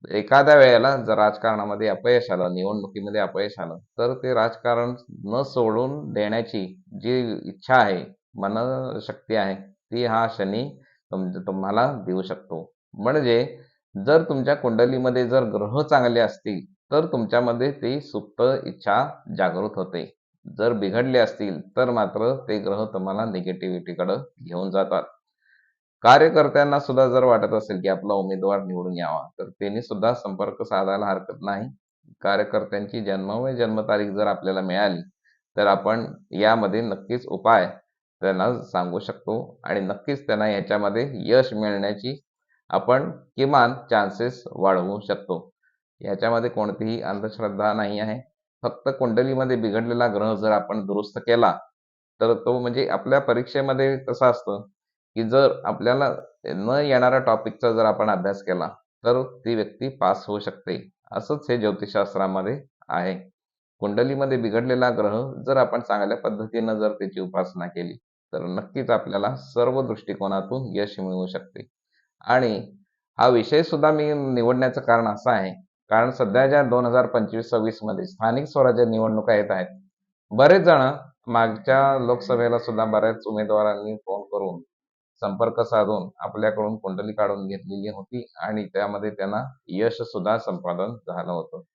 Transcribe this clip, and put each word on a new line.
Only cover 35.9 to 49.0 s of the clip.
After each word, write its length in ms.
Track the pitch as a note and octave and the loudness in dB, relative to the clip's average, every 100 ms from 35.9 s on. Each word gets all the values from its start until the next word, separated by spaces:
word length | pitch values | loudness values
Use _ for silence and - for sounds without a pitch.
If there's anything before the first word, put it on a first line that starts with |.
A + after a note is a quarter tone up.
| A2+ A2+ - _ | -2 -4 -12 _
यामध्ये 500 | F2+ G#2+ A2+ G#2 G#2 | 2 4 4 2 0
नक्कीच 460 | A#2 G2 - A#2+ - | -2 -6 -6 -6 -6
उपाय 440 | F#2+ G2+ A2 F2 - _ _ _ _ | -2 4 4 4 -6 _ _ _ _
त्यांना 400 | F#2+ F#2 G#2 B2 | -2 0 0 -2
सांगू 380 | - F#2+ F2+ F2 | -4 -4 -2 -6
शकतो 600 | - - - A2+ A#2+ - | -8 -10 -6 -6 -8 -14
आणि 160 | - G2 | -6 -4
नक्कीच 480 | F#2+ G2+ - C#3 - | -4 -6 -6 -6 -2
त्यांना 220 | G#2+ G#2+ | 0 0
याच्यामध्ये 600 | G2+ F#2+ G#2 G2+ G#2+ C#3 | -2 -2 0 0 0 -4
यश 400 | B2 - B2 B2+ | -6 4 4 4
मिळण्याची 680 | G#2+ G#2+ G2+ G2+ G2+ B2 C#3 _ _ _ _ _ | 0 -2 -2 -2 -4 -8 -10 _ _ _ _ _
आपण 420 | F#2+ - B2+ F3 | -2 2 2 0
किमान 600 | - _ - C#3 C#3+ A#2+ - - | -10 _ -2 4 6 4 2 0
चान्सेस 540 | A2+ G2 - A#2+ C3 - | 0 0 -2 -6 -6 -16
वाढवू 480 | - F#2+ F#2 F2+ G#2 | 0 2 2 0 -6
शकतो. 520 | G2+ G2+ - E2+ - _ _ _ _ _ | -6 -6 -4 -8 -8 _ _ _ _ _
याच्यामध्ये 480 | - G2 A2+ A#2 A#2 | -8 -4 0 0 -2
कोणतीही 520 | A2+ G#2 G2 A2 A2+ | -2 -4 -2 -4 -4
अंधश्रद्धा 720 | D2 G2+ G#2+ G#2+ G#2+ G2 G#2 | -6 -6 -6 -4 -6 0 0
नाही 260 | G#2+ G#2 G#2 | 0 -2 -4
आहे. 220 | G#2+ A2+ - _ _ _ | -4 -6 -12 _ _ _
फक्त 260 | - - C3+ | -6 -4 -6
कुंडलीमध्ये 580 | C3+ | -2